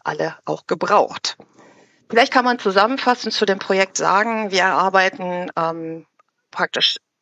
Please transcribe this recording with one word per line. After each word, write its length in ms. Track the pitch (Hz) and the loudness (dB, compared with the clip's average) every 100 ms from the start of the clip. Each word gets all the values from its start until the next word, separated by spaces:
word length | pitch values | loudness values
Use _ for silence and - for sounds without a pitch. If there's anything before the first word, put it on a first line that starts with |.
alle 320 | - - 160 - | -8 -4 -4 -6
auch 240 | - 151 - | -8 -8 -6
gebraucht. 680 | 170 170 196 - - - - - _ - _ _ _ _ | -4 2 2 2 -2 -8 -8 -16 _ -20 _ _ _ _
Vielleicht 220 | 220 269 | 2 2
kann 140 | 262 247 | 2 0
man 140 | 240 | 0
zusammenfassend 760 | 208 190 214 269 254 247 220 | 0 2 2 2 0 -2 -2
zu 120 | - 202 | -2 0
dem 120 | 190 | 0
Projekt 400 | - 190 190 - | 0 0 0 0
sagen, 540 | 160 190 220 220 208 | 2 2 2 -2 -2
wir 100 | 185 | 0
erarbeiten, 880 | 185 151 185 190 190 190 180 180 180 - | 2 2 4 4 2 0 -6 -6 -6 -4
ähm, 500 | 165 165 165 165 - _ _ _ _ | -4 -4 -8 -10 -14 _ _ _ _
praktisch, 480 | - 175 - - - - _ | -4 -4 0 -2 -2 -10 _